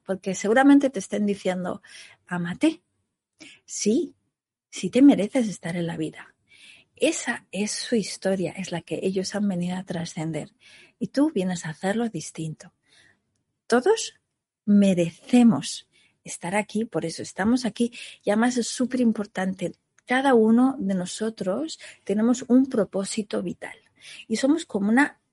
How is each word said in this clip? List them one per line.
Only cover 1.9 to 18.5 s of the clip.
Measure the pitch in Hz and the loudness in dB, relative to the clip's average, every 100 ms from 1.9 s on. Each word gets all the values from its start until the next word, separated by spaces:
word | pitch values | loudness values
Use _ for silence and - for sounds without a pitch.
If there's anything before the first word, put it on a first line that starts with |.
| - - _ - | -20 -20 _ -10
"Ámate, | 175 175 175 202 320 _ _ _ _ _ _ - - - | -6 -6 -2 -2 -2 _ _ _ _ _ _ -20 -20 -14
sí, | - 208 254 302 _ _ _ _ _ _ | -4 0 0 -2 _ _ _ _ _ _
sí | - 180 | -10 -2
te | 240 | 6
mereces | 285 190 208 269 220 | 8 6 2 -2 -2
estar | 170 165 175 | -4 -8 -4
en | 170 | -4
la | 165 | -4
vida". | 156 - - _ _ _ - - _ - | -6 -8 -20 _ _ _ -20 -20 _ -2
Esa | 294 330 - - - | -2 0 -6 -10 -8
es | 185 208 | -6 -6
su | - - 233 | -6 -2 -2
historia, | 185 - 190 196 170 | -2 -4 -2 -2 -4
es | - 185 | -6 -8
la | 170 | -8
que | - 160 | -6 -4
ellos | 190 190 185 202 | -4 -2 -4 -2
han | 208 | -2
venido | 175 175 185 | -2 -4 -6
a | |
trascender | 185 175 170 - 160 156 - _ _ - - - | -6 -8 -8 -6 -6 -6 -10 _ _ -20 -20 -10
y | 240 | -4
tú | 294 302 | 0 0
vienes | 240 185 175 160 | 0 -4 -4 -8
a | |
hacerlo | 151 190 220 233 | -6 -4 -2 -4
distinto. | 170 - - 160 147 180 _ _ _ _ _ _ _ _ _ - | -6 -10 -10 -10 -10 -18 _ _ _ _ _ _ _ _ _ -2
Todos | 240 370 453 - - _ _ _ _ - | 2 2 2 -2 -14 _ _ _ _ 2
merecemos | 202 196 180 170 - - 247 233 - - - - _ _ _ 170 | 4 6 4 0 -4 2 6 6 4 -2 -10 -16 _ _ _ -18
estar | - 175 208 | -12 -4 -4
aquí, | 208 208 | -2 -4
por | 240 160 165 | -4 -4 -6
eso | - | -8
estamos | 110 - 208 247 | -10 -4 0 0
aquí | 240 - 240 - - - | 0 -2 -4 -6 -18 -8
y | - | -2
además | 208 240 | 0 2